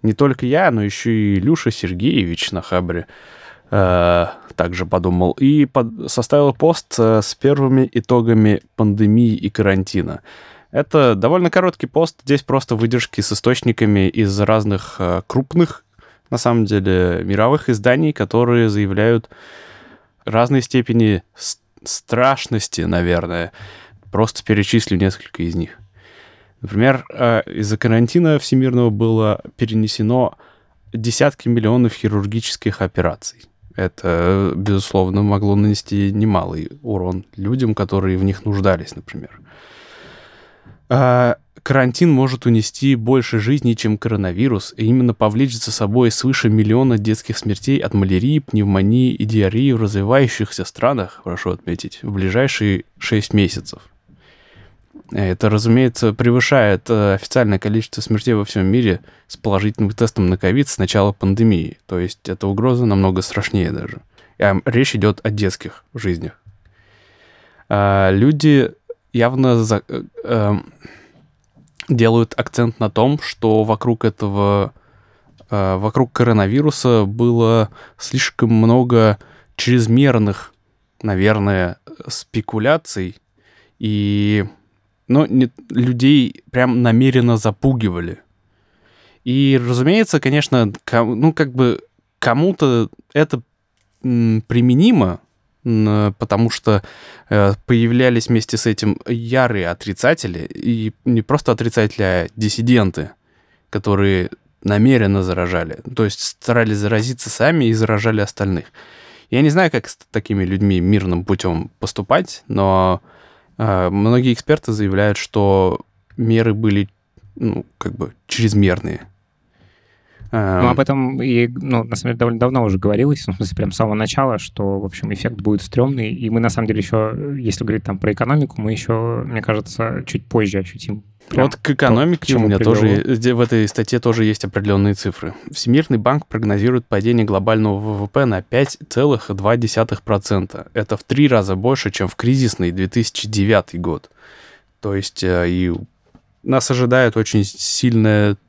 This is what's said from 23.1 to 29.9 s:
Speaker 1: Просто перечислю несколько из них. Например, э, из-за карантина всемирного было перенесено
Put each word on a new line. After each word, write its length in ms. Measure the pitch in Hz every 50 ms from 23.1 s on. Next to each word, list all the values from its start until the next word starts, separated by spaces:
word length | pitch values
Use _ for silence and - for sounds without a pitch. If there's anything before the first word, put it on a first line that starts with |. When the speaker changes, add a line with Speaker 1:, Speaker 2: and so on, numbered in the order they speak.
| 87 85 85 85 87 85 85 82 _ - - - - - - - - _ _ -
Speaker 1:
Просто 340 | - - 110 110 - - -
перечислю 520 | - 110 101 101 - - 117 - - 98 87
несколько 440 | 98 95 95 - - - _ - 87
из 120 | 87 80
них. 240 | 85 82 - - _ - _ _ _ _ - - - - - _ _ _ _ _ _ -
Например, 420 | 98 104 98 113 131 135 127 - - -
э, 300 | - 127 117 117 107 -
из-за 300 | - - - 107 104 110 104
карантина 600 | - 117 110 117 120 113 - 175 175 160 151 143
всемирного 500 | - - - 131 131 131 123 123 120 117
было 500 | 107 101 113 113 113 110 110 107 107 - - - _
перенесено 800 | - 123 113 110 110 110 107